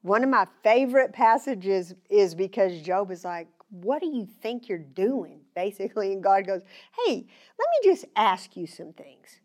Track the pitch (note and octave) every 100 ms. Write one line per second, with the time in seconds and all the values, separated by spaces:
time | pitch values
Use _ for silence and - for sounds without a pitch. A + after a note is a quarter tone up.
0 | F3 G#3 C4 B3 F#3 _ G#3+ A#3 C4 C4
1 | C4 - A3+ A#3 - A3+ F#3 F#3+ F3+ F3+
2 | _ G#3 F#3+ E3 F#3+ G#3+ F#3+ E3+ D#3 F#3
3 | G3 F3+ F3+ E3+ E3+ _ _ F#3 F#3 C#4+
4 | F4 C4 G3+ - A3 A#3+ - F3+ C#3+ D#3+
5 | G3+ B3 E3 - _ F3 F#3+ G3 A3+ -
6 | G3 G3 F#3+ G3 G3 F#3+ F#3 - - -
7 | A#4+ B3 B3 _ _ - C#5+ E5 G#4 F4
8 | - - G#3+ F#3 - - E3 - E3+ E3
9 | D3+ B2+ _ _